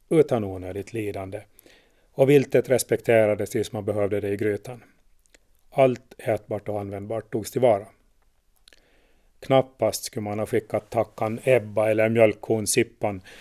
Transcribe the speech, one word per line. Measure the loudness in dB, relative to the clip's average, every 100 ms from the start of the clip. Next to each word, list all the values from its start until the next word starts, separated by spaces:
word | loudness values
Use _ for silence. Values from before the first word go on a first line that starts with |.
| 0
utan | 2 2 0
onödigt | -4 -8 -10 -10 -8
lidande, | -8 -8 -8 -10 -14 -16 _ -20 _ _ _ _
och | 0 4
viltet | 4 4 0 2
respekterades | 0 0 -2 2 4 4 0 -4
tills | -4 -4
man | -6 -4
behövde | -2 -2 -2
det | -4
i | -4
grytan. | -4 -4 -8 -18 _ _ _ _ _ _ _ _ _
Allt | 2 2 2 _ -10
ätbart | -4 -4 -4 -10 -6
och | -8
användbart | -8 -10 -10 -10 -8
togs | -8 -6
tillvara. | 2 2 2 -2 _ _ _ _ _ _ _ _ _ _ _ _ _ _ _
Knappast | 2 2 2 -2 -2 -2
skulle | -8 -10
man | -8 -6
ha | -2
skickat | -4 -2 -6 -4
tackan | -4 -4 -4 -6 -4
Ebba | 0 0 0 -2 0
eller | 2 2
mjölkkon | 4 4 2 -2 -2 0
Sippan | 0 -2 -4 -6 -6 -14 -20